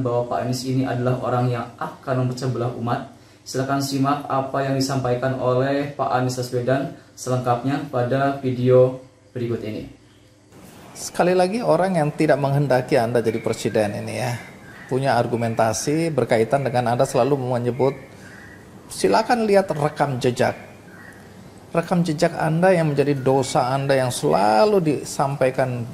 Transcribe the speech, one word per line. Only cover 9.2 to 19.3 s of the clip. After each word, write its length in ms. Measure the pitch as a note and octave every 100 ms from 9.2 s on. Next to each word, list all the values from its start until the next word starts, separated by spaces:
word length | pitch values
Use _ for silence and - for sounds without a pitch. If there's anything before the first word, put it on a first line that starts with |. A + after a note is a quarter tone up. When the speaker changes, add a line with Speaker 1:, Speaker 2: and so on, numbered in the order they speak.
| _
Speaker 1:
berikut 260 | B2 A#2 G#2+ G#2
ini. 320 | G#2 - - - - - _ _ - - - - -
Speaker 2:
Sekali 400 | - - F3+ F#3
lagi, 240 | F#3 A3+
orang 320 | D#3+ D#3+ F#3+
yang 160 | F3 D3
tidak 320 | - D#3 C#3+
menghendaki 560 | C#3 C#3 C#3+ C3 C3 C#3
Anda 240 | A#2 B2
jadi 160 | A2+ A2+
presiden 560 | - A2+ A#2 A2 G#2 A2
ini, 160 | A2+ A2
ya, 160 | B2 A#2 - - - - -
punya 240 | C3 C3+
argumentasi 960 | A#2+ A#2+ A#2+ A2+ A#2 A2 A2 - D#3 E3+
berkaitan 560 | C#3 A#2+ A#2 A2+ C#3 B2+
dengan 240 | B2 A#2
Anda 160 | B2 C3+
selalu 320 | C3+ B2+ C#3+
menyebut, 560 | B2+ B2 A#2+ A#2+ C3 C#3 - - - - - - - - -
silakan 560 | - F#3+ G3 A3+